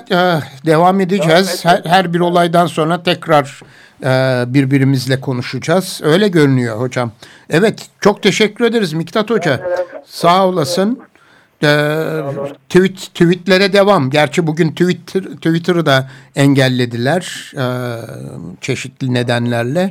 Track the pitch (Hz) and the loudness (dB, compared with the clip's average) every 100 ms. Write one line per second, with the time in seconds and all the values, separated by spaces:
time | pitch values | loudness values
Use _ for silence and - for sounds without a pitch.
0 | - 180 180 160 - - 160 156 180 190 | 2 0 2 0 -4 -6 0 4 4 2
1 | 180 196 165 165 190 175 170 190 160 190 | 0 0 2 2 2 -2 0 0 2 0
2 | 180 170 175 175 175 170 170 165 156 175 | 2 0 0 2 2 2 0 0 -2 -2
3 | 175 175 160 151 135 - - - - - | -2 -4 2 2 2 -8 -20 -20 -20 -6
4 | 135 131 131 127 123 139 135 139 135 135 | 0 0 2 0 0 0 2 2 2 0
5 | 131 131 139 123 - 131 - 185 185 - | 0 -4 -4 -6 -6 -8 -2 -2 -2 -4
6 | 160 175 208 170 143 131 120 110 127 127 | 0 2 2 2 4 2 0 -4 -4 -4
7 | 117 - - - - 160 214 - - - | -6 -8 -20 -20 -2 0 0 -2 -12 -2
8 | - - 208 170 214 208 233 226 180 160 | 0 2 0 2 0 0 0 0 -2 -4
9 | 165 226 214 226 190 - 180 180 180 - | -4 -4 -2 0 0 -2 -2 -6 -6 -10
10 | - - 170 185 190 180 139 - 202 262 | -18 -2 2 4 2 0 -2 0 -2 -4
11 | - _ _ _ _ - 147 147 147 156 | -10 _ _ _ _ -2 0 2 0 -2
12 | 156 156 143 135 143 - - 180 190 190 | -4 -6 -6 -8 -10 -12 0 2 2 -2
13 | - - 170 175 185 185 196 202 196 190 | -8 0 2 2 2 2 4 4 4 4
14 | 131 151 143 180 160 160 160 - 180 175 | 2 0 0 0 -2 0 -2 0 0 0
15 | - 190 190 147 165 165 170 170 151 135 | -4 -8 -8 -6 -2 -2 0 0 2 2
16 | 131 - - 147 143 135 131 127 123 117 | 0 -12 -8 2 4 4 2 0 -2 -2
17 | 127 175 170 - - 147 127 123 123 117 | -2 -2 -4 -14 -12 -6 -6 -4 -8 -10
18 | 117 123 135 139 170 - - 120 127 - | -12 -14 -14 -14 -16 -12 -8 -6 -8 -8
19 | 131 123 120 120 120 120 120 165 190 | -2 -2 0 -2 -2 -2 -2 -2 -4